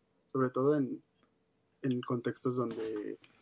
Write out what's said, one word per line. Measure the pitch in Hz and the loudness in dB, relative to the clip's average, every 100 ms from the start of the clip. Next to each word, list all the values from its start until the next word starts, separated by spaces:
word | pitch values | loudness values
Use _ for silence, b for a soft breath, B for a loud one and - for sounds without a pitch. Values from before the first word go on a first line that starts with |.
| _ _ _ | _ _ _
Sobre | 135 127 | 0 2
todo | 127 139 151 | 4 4 4
en, | 123 - - _ _ _ _ _ _ _ | 2 -4 -14 _ _ _ _ _ _ _
en | 139 123 | -2 0
contextos | 120 120 120 113 127 123 | 0 -2 -2 -2 -2 0
donde, | 117 113 110 107 104 107 - _ | -2 -2 -4 -4 -6 -10 -14 _